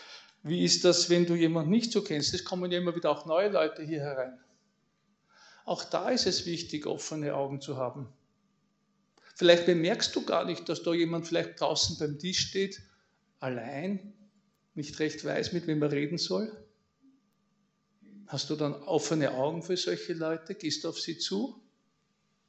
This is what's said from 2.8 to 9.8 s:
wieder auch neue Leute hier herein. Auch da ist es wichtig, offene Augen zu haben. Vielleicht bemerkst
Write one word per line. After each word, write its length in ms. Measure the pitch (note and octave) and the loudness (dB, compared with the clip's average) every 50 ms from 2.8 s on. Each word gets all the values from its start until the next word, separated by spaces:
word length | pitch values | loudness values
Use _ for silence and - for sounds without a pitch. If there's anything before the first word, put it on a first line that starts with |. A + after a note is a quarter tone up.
| F3+ F3 E3 | 0 0 -2
wieder 140 | E3+ E3+ D3+ | 0 2 2
auch 160 | D3 D3 - | 0 0 0
neue 240 | D#3+ D#3 F3 G3+ G#3 | 0 2 2 4 4
Leute 320 | G3 E3+ D#3+ D#3 - - D#3 | 4 2 2 2 0 -6 -6
hier 180 | D3+ E3 D3 | -4 -4 -4
herein. 380 | C#3+ D3 C#3 C3 B2+ B2+ B2+ - _ _ _ _ _ _ _ _ _ _ _ _ _ _ _ _ _ _ _ - - - - - - | -2 -4 -2 -4 -4 -6 -8 -16 _ _ _ _ _ _ _ _ _ _ _ _ _ _ _ _ _ _ _ -20 -20 -20 -20 -16 -6
Auch 180 | - F3 - - | -6 -6 -6 -4
da 260 | - - F3 F#3 A3 | -4 -4 -2 0 0
ist 180 | B3+ A#3 - F#3 | 0 2 2 0
es 180 | F3+ - - | 0 0 -2
wichtig, 400 | F3 E3+ D#3 E3+ - - D3+ D3 | -4 -6 -6 -6 -6 -8 -6 -4
offene 480 | - - - - - D#3+ D3+ D3 C#3+ - | -4 -6 -4 -6 -8 -6 -4 -4 -2 -2
Augen 260 | C#3 C#3 C3+ C#3+ C#3 | -2 -2 -4 -4 -8
zu 160 | - - C3+ | -8 -8 -6
haben. 320 | C3 B2+ A#2+ - C#3+ B2+ - - _ _ _ _ _ _ _ _ _ _ _ _ _ _ _ _ _ _ _ _ _ _ - - | -4 -4 -6 -6 -8 -12 -14 -16 _ _ _ _ _ _ _ _ _ _ _ _ _ _ _ _ _ _ _ _ _ _ -18 -4
Vielleicht 300 | - F#3 E3+ E3+ E3+ F3 | 4 8 8 10 10 8
bemerkst 500 | F#3+ F3 E3 | 4 4 4